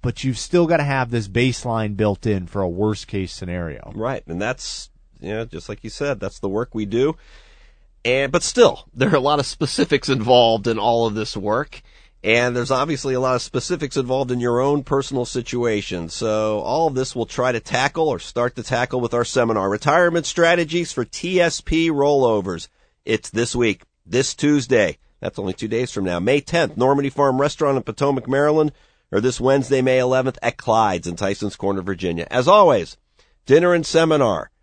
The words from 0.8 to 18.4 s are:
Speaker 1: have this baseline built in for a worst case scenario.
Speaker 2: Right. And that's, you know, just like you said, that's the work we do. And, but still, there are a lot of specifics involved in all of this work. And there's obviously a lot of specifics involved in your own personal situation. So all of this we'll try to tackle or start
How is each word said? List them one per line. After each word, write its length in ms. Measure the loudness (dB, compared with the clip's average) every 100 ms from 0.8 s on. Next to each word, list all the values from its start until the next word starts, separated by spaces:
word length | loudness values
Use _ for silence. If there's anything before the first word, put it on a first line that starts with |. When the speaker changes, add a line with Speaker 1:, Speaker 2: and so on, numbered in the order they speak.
Speaker 1:
have 260 | 0 -2 -2
this 180 | -4 -2
baseline 680 | 0 0 0 -4 -2 -2 0
built 280 | 0 0 -2
in 200 | -2 -2
for 160 | -4
a 60 | -4
worst 380 | 0 -2 -2 -6
case 240 | -6 -6
scenario. 600 | -8 -8 -6 -8 -10 -14
Speaker 2:
Right. 280 | -8 -6 -6 -8
And 140 | -6
that's, 500 | -4 -6 -10 -12 -16 _ _ _
you 100 | -8
know, 140 | -8
just 240 | -8 -12 -12
like 140 | -12
you 60 | -12
said, 280 | -6 -4 -4
that's 180 | -6 -6
the 100 | -6
work 260 | -4 -4
we 120 | -6 -2
do. 300 | 0 0 -2 -14 -20 -20 -20 -20 _ _ _
And, 280 | 0 0 2
but 100 | -2
still, 460 | -2 6 6 4 -14
there 160 | 0 2
are 60 | 4
a 40 |
lot 180 | 4 0
of 80 | 0
specifics 640 | -4 -4 0 0 0 0
involved 580 | -2 6 6 6 4 0
in 120 | 0
all 280 | 2 2 0
of 80 |
this 220 | -2 -6 -6
work. 460 | -2 -2 -4 -14 -20 -20 -20 _
And 300 | 2 2 2
there's 160 | -2 -2
obviously 440 | -2 0 -2 -2
a 60 | -2
lot 140 | 0
of 80 | -2
specifics 540 | -2 -6 -4 -6 -4 -4
involved 340 | -2 -2 -2
in 80 | -2
your 220 | 0 0
own 240 | 2 0
personal 400 | 0 -2 -2 -4
situation. 840 | -4 -6 -6 -4 -2 -2 -4 -8 -8
So 520 | -6 -2 -2 -2 -2
all 260 | -2 -2 0
of 80 |
this 220 | -2 -6 -6
we'll 100 | -6
try 240 | -2 -2
to 80 | -2
tackle 480 | -2 -2 -2 0 -2
or 120 | -2
start 340 | -6 -4